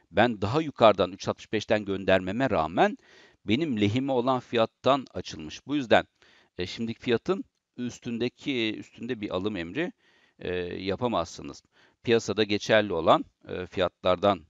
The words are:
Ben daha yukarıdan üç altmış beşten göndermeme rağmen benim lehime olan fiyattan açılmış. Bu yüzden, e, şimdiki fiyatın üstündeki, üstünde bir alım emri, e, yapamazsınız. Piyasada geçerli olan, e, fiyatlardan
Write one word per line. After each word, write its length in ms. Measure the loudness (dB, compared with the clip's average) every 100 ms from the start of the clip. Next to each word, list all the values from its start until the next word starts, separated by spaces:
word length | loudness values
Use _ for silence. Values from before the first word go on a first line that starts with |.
| _
Ben 320 | 2 2 2
daha 200 | -2 -2
yukarıdan 500 | -4 6 6 6 2
üç 160 | -2 -6
altmış 240 | -6 -6
beşten 320 | -6 0 -2
göndermeme 680 | 0 -2 2 2 2 -2 0
rağmen 480 | 0 0 2 0 0 _ -20 -20 _
benim 360 | -2 0 0 0
lehime 320 | 0 0 0
olan 280 | 0 0 -2
fiyattan 680 | -2 0 0 _ 0 0 -2
açılmış. 520 | -10 -10 -12 -12 -14 -6
Bu 100 | -4
yüzden, 280 | 4 4 4 _ _ _ _ -10
e, 80 | -8
şimdiki 340 | -6 -8 -6
fiyatın 440 | -2 -2 0 -4 -6 _ _ -10
üstündeki, 1000 | -10 -8 -8 -4 -4 -6 -6 -2 -2 -4
üstünde 420 | -10 -14 -10 -8
bir 100 | -6
alım 260 | -4 -4 -4
emri, 360 | -6 -6 -6 -8 _ _ _ _
e, 160 | -6 -6
yapamazsınız. 1040 | -6 -6 -4 -4 -2 -2 -4 -8 -14 -16 _ _ _ _
Piyasada 420 | 0 2 2 -2
geçerli 480 | 0 0 2 2 4
olan, 320 | 2 4 4 2 _ -12
e, 180 | -10 -6
fiyatlardan 760 | -2 -2 0 0 2 2 2 -4